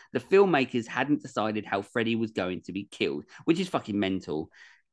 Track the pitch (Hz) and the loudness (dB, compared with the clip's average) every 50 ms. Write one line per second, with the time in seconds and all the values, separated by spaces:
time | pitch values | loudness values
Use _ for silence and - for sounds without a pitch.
0 | - - - 131 - - 185 196 202 190 160 139 131 - - 123 113 - - 123 | -12 -6 -6 -6 0 4 6 6 6 6 6 2 2 2 -2 -4 -4 -2 -2 -2
1 | 131 143 147 147 - - - - 107 110 107 107 101 - 104 101 101 - - 123 | 0 0 0 0 -2 -4 -4 -2 0 0 0 -2 -4 -2 -2 -2 -2 -2 -2 0
2 | 113 113 117 110 113 107 - 107 95 90 90 82 - - 87 98 101 - - - | 0 2 0 0 0 -2 -2 -2 -2 -2 -2 -6 -8 -8 -8 -8 -8 -8 -4 -2
3 | - 78 69 73 - - - - - - 170 175 190 180 - 135 - - 101 101 | -2 -2 -2 -4 -8 -12 -18 -6 0 0 2 2 2 -2 -2 -4 -2 -2 -2 0
4 | 101 95 95 92 - - 76 78 - - _ - - - - _ _ _ | 0 0 -2 -2 -4 -4 -6 -6 -6 -8 _ -20 -20 -20 -20 _ _ _